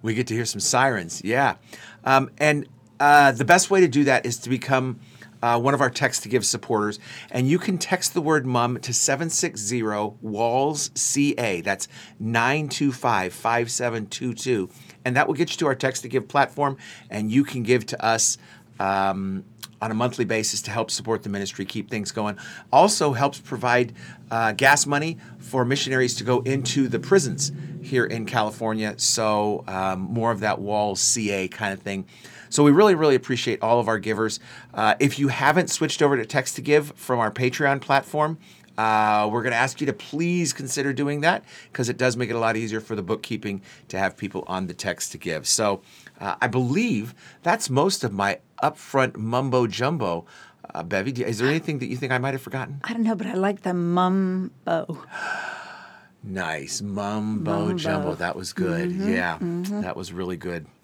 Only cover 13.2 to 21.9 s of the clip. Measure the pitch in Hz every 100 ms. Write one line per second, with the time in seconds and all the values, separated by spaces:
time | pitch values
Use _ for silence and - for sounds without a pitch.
13.2 | 92 - 113 117 120 - 123 113 104 -
14.2 | 127 113 127 117 90 - - - - 123
15.2 | 156 - 170 - 156 131 165 - 117 127
16.2 | 107 147 135 - 143 135 - - - 104
17.2 | 107 120 143 127 113 123 107 - 110 113
18.2 | - - - - - - 98 98 98 98
19.2 | 95 95 - - - - 110 110 123 123
20.2 | 113 110 110 104 - 107 113 - - 110
21.2 | 110 101 98 - 95 110 101